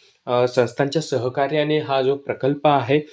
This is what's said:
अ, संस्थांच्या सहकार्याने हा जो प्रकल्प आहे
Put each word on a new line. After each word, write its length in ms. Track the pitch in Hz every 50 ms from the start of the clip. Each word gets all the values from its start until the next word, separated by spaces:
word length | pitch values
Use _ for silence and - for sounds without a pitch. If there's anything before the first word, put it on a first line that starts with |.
| _ _ _ _ _
अ, 220 | 123 123 123 123 123
संस्थांच्या 540 | - 131 120 117 - - 143 139 143 165
सहकार्याने 800 | 156 - 143 127 117 127 123 147 139 139 151 151 147 151 151 151
हा 220 | 147 143 139 135
जो 140 | 131 131 143
प्रकल्प 520 | 139 - - 117 - - 139 143 143 - 151
आहे 340 | 143 135 123 117 139 151 151 -